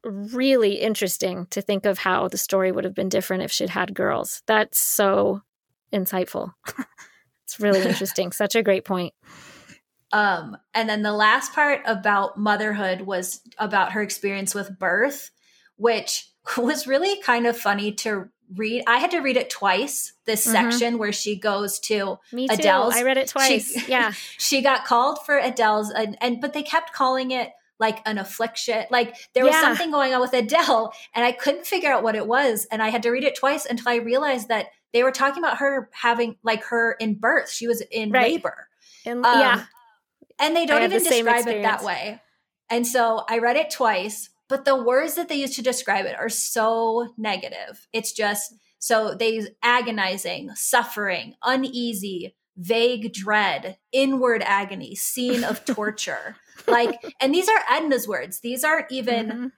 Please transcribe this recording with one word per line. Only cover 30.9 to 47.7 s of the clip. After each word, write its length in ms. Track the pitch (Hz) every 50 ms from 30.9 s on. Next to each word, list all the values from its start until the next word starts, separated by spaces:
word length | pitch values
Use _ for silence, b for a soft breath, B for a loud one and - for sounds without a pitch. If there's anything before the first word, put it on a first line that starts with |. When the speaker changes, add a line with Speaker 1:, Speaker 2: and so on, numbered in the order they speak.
| B B B B B
Speaker 2:
and 100 | 226 240
I 80 | 247 240
couldn't 340 | - - 285 277 349 -
figure 240 | - - 370 - 294
out 120 | 269 220 202
what 120 | 226 214
it 100 | 214 196
was. 400 | 208 233 262 285 262 220 208 - -
And 120 | 226 220 220
I 60 | 220
had 120 | 220 240 220
to 60 | 240
read 140 | 240 262 277
it 120 | 285 -
twice 280 | - - 262 285 311 -
until 240 | - 240 233 - 254
I 80 | 240
realized 520 | 233 233 233 240 262 302 294 269 247 208 220
that 180 | 233 214 190 - b b b _ -
they 80 | 233 247
were 100 | 262 254
talking 320 | - 269 277 277 - 339
about 140 | 302 - -
her 320 | 277 277 277 262 254 - _
having, 440 | - - 240 240 226 240 226 - _ _
like, 220 | 226 220 220 220
her 280 | - 240 233 233 233 - -
in 180 | 220 220 208
birth. 340 | 208 226 233 311 294 - -
She 160 | - - 226 233
was 140 | 233 - 214 -
in 200 | - 226 220 214
Speaker 1:
Right. 220 | 214 254 247 - 330
Speaker 2:
labor. 360 | 320 - - - - - _ b b b b b b b
Speaker 1:
In, 140 | 233 240 240 240
Speaker 2:
Um, 160 | 240 240 233
Speaker 1:
yeah. 260 | 277 254 240 233 233 - _ - _ _ _ _ _ _ _ _ - _ _ -
Speaker 2:
and 180 | 277 311 320
they 80 | 339 339
don't 140 | 302 294 302
Speaker 1:
I 20 |
had 120 | 330 370 381
Speaker 2:
even 120 | 453 349
Speaker 1:
the 60 | 339
same 160 | 269 240 233
Speaker 2:
describe 200 | 233 240 240 233
it 160 | 233 220 208 208
that 120 | 220 214
Speaker 1:
experience. 80 | - -
Speaker 2:
way. 400 | 202 180 135 - 214 233 240 _ _ _ _ _ _ _ _ _ _
And 160 | 233 240 240
so 360 | 240 247 254 233 226 220 220 - -
I 100 | 226 233
read 180 | 226 240 247
it 140 | 294 311 302
twice, 600 | - - 262 226 190 185 185 214 208 - - - _ _ _ _
but 160 | 269 277 277
the 100 | 277 277 262 240
words 320 | 233 247 262 311 320 302
that 120 | 349 339 339
they 80 | 311
use 180 | 285 277 269 277
to 60 | - 226
describe 440 | 262 247 254 - - 196 196 190
it 120 | 170 - -
are 120 | 175 226
so 840 | 220 - - - - 233 220 220 226 226 226 226 220 233 240 233 - -
negative. 680 | 220 214 196 185 - - - - 98 -